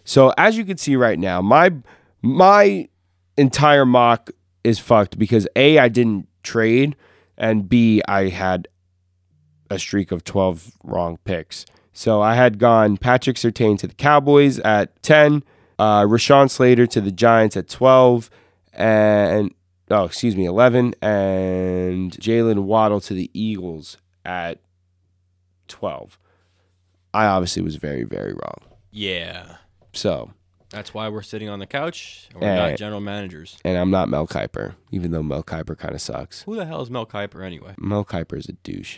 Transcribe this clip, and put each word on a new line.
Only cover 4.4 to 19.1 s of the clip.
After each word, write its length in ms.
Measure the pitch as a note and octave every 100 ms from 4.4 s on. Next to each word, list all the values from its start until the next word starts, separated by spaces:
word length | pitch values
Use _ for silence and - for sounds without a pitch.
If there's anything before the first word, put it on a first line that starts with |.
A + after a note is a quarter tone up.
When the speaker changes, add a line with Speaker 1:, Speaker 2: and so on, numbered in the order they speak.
| _ _
Speaker 1:
is 160 | A#2 G#2+
fucked 400 | - A#2 G2 -
because 280 | G#2+ A#2 F#2+ -
A, 220 | C#3+ D#3
I 120 | B2
didn't 380 | A#2 A#2 G2+ - _
trade, 540 | - A#2 A2+ A#2+ C#3+ C#3+ _ _ _ -
and 320 | A2+ A2 F#2
B, 320 | A#2+ A2+ G#2+ -
I 220 | G2 F#2+
had 380 | F2 F#2 F#2 - _ _ _ _ _ _ _ _ _ -
a 80 | F#2+
streak 320 | - G2+ F#2
of 120 | F2
twelve 480 | - G2+ F#2+ E2+ - _
wrong 340 | - F#2+ E2+ E2+
picks. 420 | - F2 D2+ - - _ _
So 280 | - A2+ G#2+
I 140 | G#2+ A#2+
had 220 | B2 G#2
gone 400 | A#2+ A2+ G#2+ G2+
Patrick 380 | B2 B2+ - A#2+
Surtain 400 | A#2 - A2 G#2
to 80 | -
the 60 | -
Cowboys 640 | C#3+ D3 C#3 C#3+ C#3+ B2+
at 420 | A2 G#2+ G2 _
ten, 400 | - D3+ D3 D3 - _ _ -
uh, 240 | G#2+ G#2
Rashawn 460 | G#2 A2+ - C#3 C#3
Slater 380 | - B2+ A#2+ A#2+
to 120 | A#2+
the 100 | G2+
Giants 440 | F2+ A#2 A2+ A2 G2+
at 100 | F2
twelve, 600 | - B2+ C3 B2+ A#2+ A2+ _ _ _ _
and, 800 | - A2 G#2+ G#2+